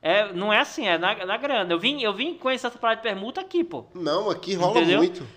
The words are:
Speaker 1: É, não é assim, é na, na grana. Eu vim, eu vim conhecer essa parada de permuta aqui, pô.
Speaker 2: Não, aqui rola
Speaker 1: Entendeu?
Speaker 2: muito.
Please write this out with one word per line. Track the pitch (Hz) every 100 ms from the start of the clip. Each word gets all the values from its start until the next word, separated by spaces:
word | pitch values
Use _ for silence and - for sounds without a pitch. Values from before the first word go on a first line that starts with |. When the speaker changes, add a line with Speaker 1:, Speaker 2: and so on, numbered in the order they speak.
| 156
Speaker 1:
É, | 190 208
não | 180 208
é | 214
assim, | 285 - 226
é | 165
na, | 180 - 185
na | 220
grana. | 277 247 185
Eu | 170
vim, | 214 285
eu | 226
vim | 196 277
conhecer | 330 254 262 247
essa | 240
parada | 226 220
de | 226
permuta | 196 208 311
aqui, | 381 349
pô. | 339 339 -
Speaker 2:
Não, | 180 160 160 208
aqui | 175 170
rola | 190 180 220
Speaker 1:
Entendeu? | 165 180
Speaker 2:
muito. | 180 175 131